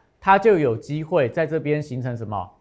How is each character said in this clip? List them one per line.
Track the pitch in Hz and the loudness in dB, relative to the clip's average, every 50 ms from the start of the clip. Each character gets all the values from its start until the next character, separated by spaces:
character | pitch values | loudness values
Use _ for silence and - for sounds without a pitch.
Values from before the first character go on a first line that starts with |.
| _ _ _ _ | _ _ _ _
它 | - 185 196 196 | 2 4 4 6
就 | 196 226 208 170 | 6 4 4 4
有 | 151 131 113 | 4 2 0
机 | 110 - - 143 151 160 | -2 -4 -8 -8 -8 -6
会 | 151 175 170 139 120 | -2 0 2 2 2
在 | - 170 160 156 | 0 -2 -2 -2
这 | 156 160 | -2 -4
边 | 135 143 147 151 | -2 -2 -2 -2
形 | 147 147 123 127 | -4 -6 -8 -6
成 | 123 127 120 113 | -6 -6 -6 -8
什 | 113 104 | -8 -8
么？ | 104 98 90 87 _ _ | -8 -8 -8 -10 _ _